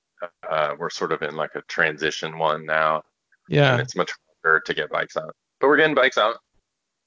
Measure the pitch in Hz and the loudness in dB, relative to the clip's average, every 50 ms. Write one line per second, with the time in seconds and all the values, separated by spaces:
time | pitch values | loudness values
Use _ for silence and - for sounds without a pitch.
0 | _ _ _ - 90 85 _ - - 82 80 78 76 73 73 73 82 78 - - | _ _ _ -14 -14 -14 _ -14 -8 -4 -2 0 0 -2 -2 -4 -6 -8 -6 -6
1 | 95 80 80 73 80 73 76 78 76 73 - 73 - - - - 82 78 78 78 | -4 -4 -2 -4 -4 -6 -4 -6 -6 -6 -6 -12 -12 -8 0 2 2 2 2 0
2 | 80 76 - - 85 80 80 82 82 78 76 80 80 78 78 78 80 78 78 78 | -2 -2 -2 -2 -8 -8 -4 0 0 0 0 -2 -4 -2 0 2 2 2 0 -2
3 | - _ _ _ _ _ _ _ _ - 151 147 143 135 123 120 - - - 90 | -4 _ _ _ _ _ _ _ _ 0 2 4 4 4 4 0 -2 -4 -2 -2
4 | 78 - - - _ _ _ _ - 80 80 80 - - 85 78 76 76 78 82 | -2 -2 -4 -14 _ _ _ _ 2 2 2 2 2 -2 -4 -4 -4 -4 -4 -4
5 | - - - 80 78 80 - _ _ _ _ - 131 143 151 139 156 156 147 135 | -4 -4 -6 -8 -8 -8 -16 _ _ _ _ 0 2 4 4 4 4 4 4 4
6 | 123 131 - 117 104 110 117 - _ _ _ _ _ _ _ _ _ _ _ _ | 2 2 2 2 2 2 0 -4 _ _ _ _ _ _ _ _ _ _ _ _
7 | _ | _